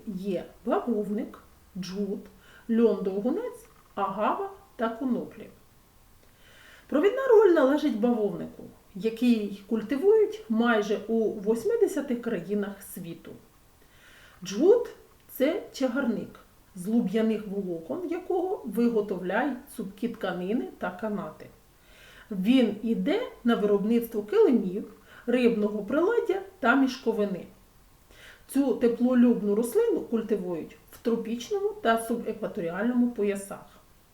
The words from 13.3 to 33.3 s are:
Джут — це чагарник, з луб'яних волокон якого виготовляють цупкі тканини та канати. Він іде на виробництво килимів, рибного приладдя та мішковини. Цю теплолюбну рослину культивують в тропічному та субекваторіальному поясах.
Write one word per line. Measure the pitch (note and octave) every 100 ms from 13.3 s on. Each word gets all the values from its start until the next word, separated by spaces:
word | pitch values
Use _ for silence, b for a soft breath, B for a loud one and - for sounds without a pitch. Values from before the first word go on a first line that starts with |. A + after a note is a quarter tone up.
| A#2+ - _ _ _ b b b b b b
Джут — | F#3 G#3 F4+ A#4+ - - - _ -
це | - C#4 G4+ -
чагарник, | - C4 C4 A#3+ G3 - - - _ _
з | F3+ F3+
луб'яних | A#3 F#3 A3 A3 G#3+ G3+
волокон | G3 F3+ E3 G3 E4 E4+
якого | F4+ - F4+ F#4 -
виготовляють | B3 F#3+ A#3+ A3 G3+ F3+ F3+ G#3 C#4+ A#3+ - -
цупкі | F#3+ - A#3+
тканини | - F#3+ F3 F#3 B3 F#4+ -
та | F#3
канати. | - A3 G3+ - - - - _ B B B B B B
Він | F#3+ G3 C4 G#3+ G3+
іде | A3+ F#3+ F#3+ G#4 - -
на | A#3+
виробництво | G3+ G#3 G3+ G#3+ A#3 A#3 G#3
килимів, | G#3 A4 F#4 A#3 F#3 G3 - - B B A#3+
рибного | B3+ A#3+ G#3+ G#3 G#3
приладдя | F#3+ D4 F#4+ A#4+ - F#4+ - -
та | A#3 C#4
мішковини. | B3+ - A3+ G#3 G3+ F3 - - _ _ _ _ _ B B B B
Цю | C4+ C4+
теплолюбну | G3+ A#3+ A#3 B3 B3 A#3+ F#3+ G3+
рослину | G3+ A#3+ G4+ A#4 F4
культивують | - A3+ G#3+ G3+ F3+ E3 - - -
в | -
тропічному | A#3+ A3+ G3+ A#3+ - G4 G#4
та | - A#3 A3+
субекваторіальному | - A3+ A3+ G#3+ F3+ G3 E3 F#3 A#3 B3 A#3+
поясах. | - G3+